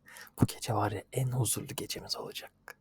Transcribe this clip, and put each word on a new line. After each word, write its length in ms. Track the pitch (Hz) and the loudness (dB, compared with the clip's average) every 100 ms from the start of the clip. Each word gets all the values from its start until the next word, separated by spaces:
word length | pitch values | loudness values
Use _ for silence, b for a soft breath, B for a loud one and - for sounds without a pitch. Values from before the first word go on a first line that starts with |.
| B B B - | B B B 2
Bu 40 | - | 4
gece 280 | - - | 4 0
var 180 | 107 104 | 2 2
ya, 120 | 104 - | 0 -2
en 180 | 131 127 | 0 2
huzurlu 440 | 127 110 104 - - | 4 2 0 -2 -6
gecemiz 400 | 104 - - - | -4 -6 -4 -6
olacak. 640 | - - - _ - - | -4 -8 -12 _ -18 -18